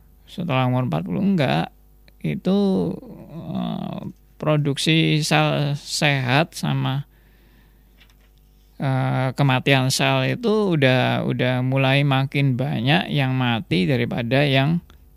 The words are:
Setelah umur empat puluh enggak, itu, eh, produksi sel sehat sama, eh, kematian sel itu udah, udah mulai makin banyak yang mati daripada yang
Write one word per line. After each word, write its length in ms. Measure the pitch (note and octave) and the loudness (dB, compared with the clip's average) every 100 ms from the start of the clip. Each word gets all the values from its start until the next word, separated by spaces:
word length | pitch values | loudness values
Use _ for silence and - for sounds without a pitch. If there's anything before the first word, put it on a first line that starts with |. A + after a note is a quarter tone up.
| - _ - | -20 _ -16
Setelah 400 | - - C3 B2+ | -10 -4 0 0
umur 240 | B2+ B2 | 0 -2
empat 160 | D#3+ F3 | -4 -4
puluh 160 | F3 | -2
enggak, 480 | F#3+ F#3+ C3+ D3+ E3 - _ _ - - | 0 0 0 0 -4 -10 _ _ -20 -10
itu, 720 | D#3+ D3 F3+ G3 G3+ F#3 E3+ - A#3 - - | -6 -4 0 0 2 0 -2 -6 -12 -20 -18
eh, 720 | - - B1+ A#1 G#1 - - - - _ - | -14 -10 -6 -6 -6 -8 -10 -12 -16 _ -6
produksi 880 | - D3+ D3 C#3 - D#3+ D#3+ D#3 | -2 0 0 -2 2 2 2 0
sel 500 | D#3 D3+ D3+ C#3+ C#3+ C#3+ | 2 2 2 0 -2 -4
sehat 760 | - - D3+ C#3 B2+ C3+ - - | -6 -2 0 2 2 2 0 -4
sama, 520 | D3+ C3+ C3+ C3 - _ _ - _ _ _ _ _ _ - _ _ _ _ _ _ - | -4 -2 -2 -4 -6 _ _ -20 _ _ _ _ _ _ -20 _ _ _ _ _ _ -8
eh, 560 | C#3 C3 C3 C3 C3 | -2 -2 0 0 -2
kematian 560 | B2 C#3 B2+ C#3+ C#3 C3 | 0 2 2 4 4 2
sel 480 | - C#3 C3+ C3 B2+ | 2 2 2 0 -2
itu 400 | A3+ G#3+ G3+ E3 | 0 0 2 4
udah, 480 | C3 B2+ B2 A#2+ | 4 4 2 0
udah 400 | A#2 B2 B2 B2+ | -2 -2 -2 0
mulai 400 | B2+ C3+ C3 C#3 | 0 0 2 2
makin 520 | C#3+ C3+ C#3 C#3+ C#3 B2 | 2 2 0 0 0 0
banyak 520 | C3+ C3+ B2 D#3+ - | -2 -2 0 0 0
yang 240 | D3 C3 C3 | -2 0 0
mati 520 | B2+ A2+ - E3 F3 | 0 -2 -2 0 0
daripada 560 | B2+ A#2+ A#2+ A#2 C3 | 0 0 -4 0 0
yang 400 | D3 C3+ C#3 E3+ - - - | 2 2 2 0 -4 -16 -20